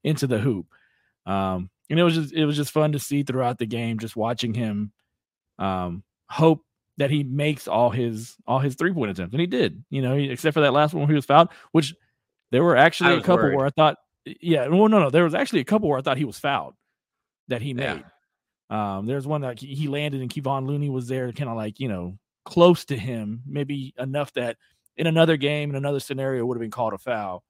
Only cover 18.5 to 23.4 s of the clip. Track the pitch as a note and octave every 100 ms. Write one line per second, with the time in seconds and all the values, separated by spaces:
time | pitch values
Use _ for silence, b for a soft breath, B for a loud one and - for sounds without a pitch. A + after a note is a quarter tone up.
18.5 | _ _ G#2+ G#2 F#2+ G#2+ C#3 C3+ D3+ C3+
19.5 | A2+ C3+ C#3 D3+ C#3+ D3 C#3 B2+ D3+ C3+
20.5 | C3+ C3 C#3+ D3 C3 A#2+ C3 B2 A#2 C3
21.5 | A2+ G#2+ G#2 C3 F#2+ F2 G2 _ _ -
22.5 | - F3 F3 - C3 A2+ A#2 G#2 A2+